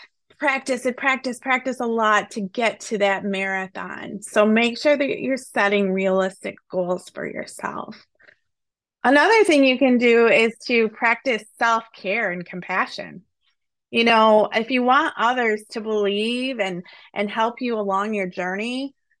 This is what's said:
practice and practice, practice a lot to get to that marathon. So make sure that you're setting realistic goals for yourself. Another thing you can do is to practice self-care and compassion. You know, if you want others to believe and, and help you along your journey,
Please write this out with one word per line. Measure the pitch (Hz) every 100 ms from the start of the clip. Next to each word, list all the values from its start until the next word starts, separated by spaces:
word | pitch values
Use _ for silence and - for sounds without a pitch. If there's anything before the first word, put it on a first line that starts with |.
| - _ _ _
practice | 294 269 - 247 254
and | 240
practice, | 277 262 254 233
practice | 269 254 262 247
a | 240
lot | 226 214 208 202
to | 226
get | 190 - 220 -
to | - 214
that | 196 196
marathon. | 202 190 196 190 190 196 180 - - 202
So | - 220 214
make | 220 233 233
sure | 302 285
that | 277 -
you're | 247 262
setting | - 247 202 202 196
realistic | 190 190 190 190 190 196 - _
goals | 185 180 180 - -
for | -
yourself. | - - - - 76 - - _ _ _ _ _ _ _ _ _ _ 240
Another | 285 339 440 381
thing | 294
you | 269 254
can | 269 247
do | 240 233 233
is | 226 226 226 -
to | 233 220
practice | 220 233 233 269 220 - -
self-care | 233 226 - - 190 220 202
and | 180 175
compassion. | 180 175 185 254 - 170 180 - _ _ _ _ _ _
You | 233
know, | 233 226 220 214 -
if | 226 226
you | 254
want | 247 269 320 -
others | 226 254 226 214 -
to | 233
believe | 214 214 202 202 226 247 262 240
and, | 190 175 - - -
and | - 208
help | 226 226 233
you | 247 220
along | 202 190 208
your | 208 185
journey, | 185 180 190 233 254 277 - _ _